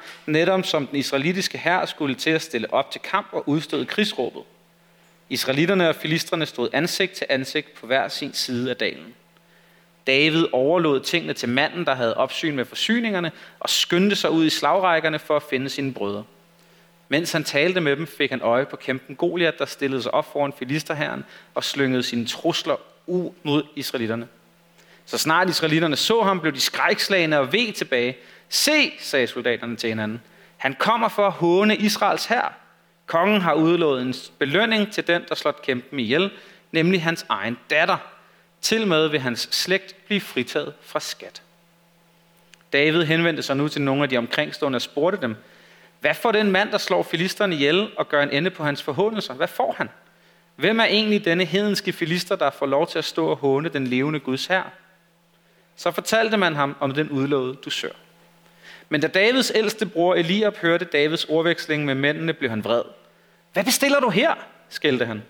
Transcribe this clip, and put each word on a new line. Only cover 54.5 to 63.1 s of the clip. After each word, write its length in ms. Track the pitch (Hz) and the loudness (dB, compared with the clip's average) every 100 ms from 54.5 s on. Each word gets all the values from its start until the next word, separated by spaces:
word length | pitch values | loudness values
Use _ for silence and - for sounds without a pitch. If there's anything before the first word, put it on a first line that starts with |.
| 185 - - _ _ _ _ _ _ _ _ _ - | -2 -2 -12 _ _ _ _ _ _ _ _ _ -6
Så 140 | 175 | -4
fortalte 460 | - - 220 220 214 | -2 0 2 2 2
man 180 | 175 | 2
ham 220 | 147 139 147 | 2 0 0
om 100 | 139 | -2
den 200 | 135 151 | 0 -2
udlovede 440 | 139 139 143 127 | 0 2 0 0
dusør. 380 | 135 147 - - - - _ _ _ _ _ - - - | -6 -8 -8 -8 -10 -20 _ _ _ _ _ -20 -20 -4
Men 120 | 151 | 0
da 60 | 156 | 2
Davids 460 | 190 214 262 - | 4 4 4 2
ældste 320 | 214 208 - 185 | 2 0 -2 -4
bror 280 | 165 175 | 0 2
Eliab 420 | 175 165 202 208 202 | 2 2 2 0 0
hørte 280 | 170 170 | 0 0
Davids 400 | 180 147 151 160 | 0 2 2 0
ordveksling 600 | - 156 165 165 - 151 | 0 2 2 0 -2 -2
med 100 | 147 | 0
mændene, 380 | 135 139 156 165 | 0 0 0 -4
blev 180 | 156 131 | -2 -2
han 140 | 110 | -2
vred. 180 | 104 120 - - _ | 0 0 -2 -10 _